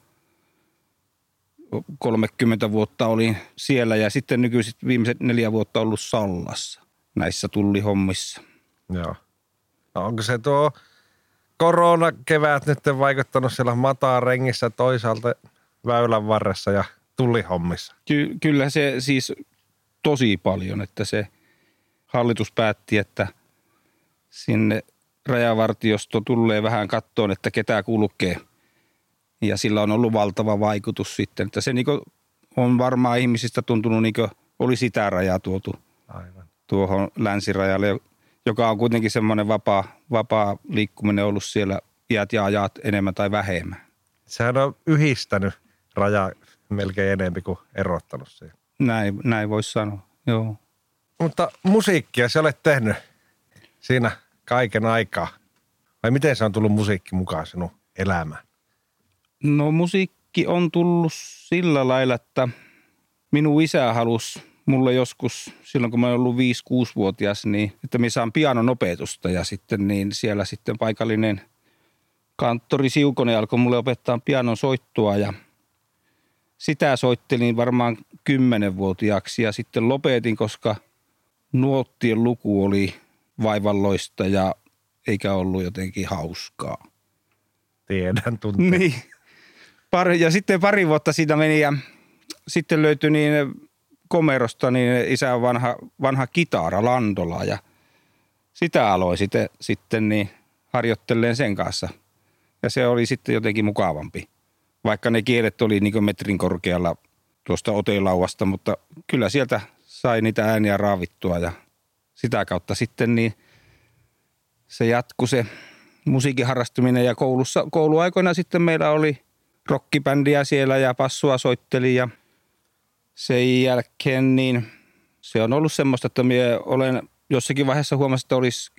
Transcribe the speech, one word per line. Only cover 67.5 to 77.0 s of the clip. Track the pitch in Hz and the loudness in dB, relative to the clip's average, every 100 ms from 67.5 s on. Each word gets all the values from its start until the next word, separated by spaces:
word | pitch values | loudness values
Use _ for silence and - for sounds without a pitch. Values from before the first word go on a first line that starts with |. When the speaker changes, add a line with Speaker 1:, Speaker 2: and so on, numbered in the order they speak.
| 104 104 - | -2 -2 -6
Speaker 1:
että | - 123 | -6 -2
minä | 120 | 0
saan | 131 113 | 0 -2
pianon | 156 147 120 120 | 0 2 2 0
opetusta. | 123 95 65 69 - 87 | 0 -2 -2 -8 -8 -4
Ja | 90 | -4
sitten | 87 101 - 104 98 | -4 -8 -6 -2 0
niin | 101 98 | 0 -2
siellä | 107 113 101 95 | -4 -4 -2 -4
sitten | 107 - 113 | -8 -8 -4
paikallinen | 113 104 113 110 110 98 - _ _ _ _ _ _ _ _ - | -4 -2 -2 0 0 -2 -8 _ _ _ _ _ _ _ _ -4
kanttori | 123 117 - 139 135 | -2 -2 -2 0 2
Siukonen | 151 143 127 120 110 | 2 2 2 2 2
alkoi | 107 120 | 0 2
mulle | 123 120 | 2 2
opettaa | 120 120 - 120 - | 0 -4 -4 -4 -2
pianon | 135 120 113 | 0 0 -2
soittoa | 139 131 - - 107 101 | -2 -2 -4 -2 0 2
ja | 101 101 - _ _ _ _ _ _ _ _ _ _ _ | -2 -6 -16 _ _ _ _ _ _ _ _ _ _ _
sitä | - 151 151 | -6 0 2
soittelin | 127 | 2